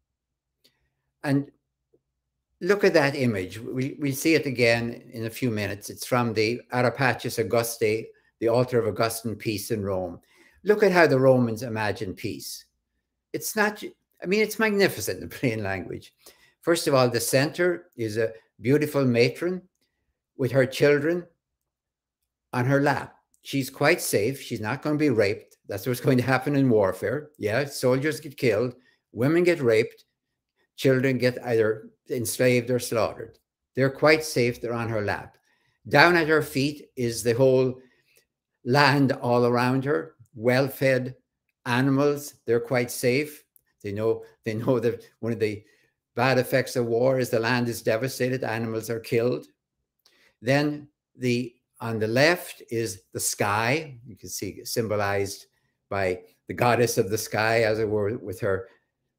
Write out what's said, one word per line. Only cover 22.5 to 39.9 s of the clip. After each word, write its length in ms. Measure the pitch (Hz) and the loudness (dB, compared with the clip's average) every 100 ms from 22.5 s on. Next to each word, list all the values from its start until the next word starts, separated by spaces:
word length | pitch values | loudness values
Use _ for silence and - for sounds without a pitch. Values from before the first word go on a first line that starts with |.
on 140 | 127 123 | -2 0
her 140 | 139 | 2
lap. 360 | 147 135 - - _ _ | 2 0 -4 -14 _ _
She's 280 | - 139 127 | -8 -6 -6
quite 320 | - 147 175 | 0 0 2
safe. 380 | - 117 107 139 | 0 0 0 -4
She's 200 | - 113 | -8 -8
not 220 | 107 139 | -6 -6
gonna 140 | 151 147 | -4 0
be 140 | 151 | 2
raped. 460 | 110 101 107 - _ - | 2 2 -2 -10 _ -12
That's 200 | 101 131 | -8 -4
what's 140 | 120 | -2
going 180 | 139 127 | 2 2
to 60 | |
happen 320 | 120 131 147 143 | 2 0 0 0
in 120 | 131 | 4
warfare. 600 | 107 95 90 104 139 - - | 4 4 0 -4 -6 -8 -6
Yeah, 260 | 104 117 | -4 -2
soldiers 560 | 143 - 127 135 156 147 | -4 -2 0 0 -2 -6
get 160 | 151 - | -10 -2
killed, 380 | 127 101 127 - _ _ _ | 0 2 -2 -6 _ _ _
women 320 | 101 135 165 | -2 0 2
get 160 | 175 160 | 2 2
raped, 440 | 120 110 117 - _ _ _ _ _ _ _ - | 4 2 2 -6 _ _ _ _ _ _ _ -2
children 380 | 139 131 135 123 | 2 2 2 0
get 180 | 123 123 | 0 -2
either 460 | 123 113 107 110 - _ - | 0 2 2 -2 -10 _ -10
enslaved 600 | 127 107 - 127 123 113 | -6 -4 0 2 2 2
or 80 | 123 | -2
slaughtered. 600 | - 117 87 - - - _ _ _ - | -2 -2 -2 -4 -14 -18 _ _ _ -2
They're 140 | 135 | 0
quite 340 | 135 151 156 | 2 4 4
safe. 380 | 156 139 120 120 | 2 0 0 -2
They're 100 | 113 | -6
on 160 | 120 113 | -4 -4
her 140 | 110 | -2
lap. 340 | 101 85 - _ _ _ _ _ 107 | -2 -4 -8 _ _ _ _ _ 2
Down 300 | 143 170 175 | 6 6 6
at 100 | 156 | 4
her 140 | 156 | 2
feet 480 | - 135 139 143 - - | 0 -2 -2 -4 -12 -6
is 260 | 120 110 | -4 -2
the 120 | 113 | 0
whole 440 | 113 135 131 131 123 - _ _ _ _ _ _ _ | 4 4 4 2 -2 -14 _ _ _ _ _ _ _
land 480 | - 143 143 143 131 | 0 4 6 6 2
all 320 | - 123 120 | 0 0 2
around 400 | 120 120 123 135 | 2 2 2 0
her, 300 | 139 | 0